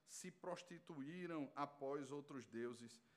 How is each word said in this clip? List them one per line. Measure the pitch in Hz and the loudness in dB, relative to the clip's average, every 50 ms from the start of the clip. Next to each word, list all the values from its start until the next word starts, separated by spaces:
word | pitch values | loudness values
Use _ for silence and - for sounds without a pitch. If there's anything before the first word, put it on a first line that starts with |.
| _ | _
se | - - - - 180 | -8 -6 -6 -4 -6
prostituíram | - - - 175 175 - - - 175 165 - - 170 143 135 147 170 180 180 170 170 156 139 131 - | -6 -2 0 0 0 0 -2 -6 -10 -8 -6 -6 -4 -2 -2 -2 0 0 0 2 2 2 2 2 4
após | 139 143 143 - - 135 135 143 147 135 127 | 2 2 2 2 2 4 4 4 4 2 0
outros | 143 143 139 - 143 131 117 | -2 -2 -2 -2 -4 -4 -4
deuses | - 113 117 117 120 123 120 117 113 - - - - - | -2 0 2 2 2 0 -2 -6 -10 -12 -14 -18 -20 -20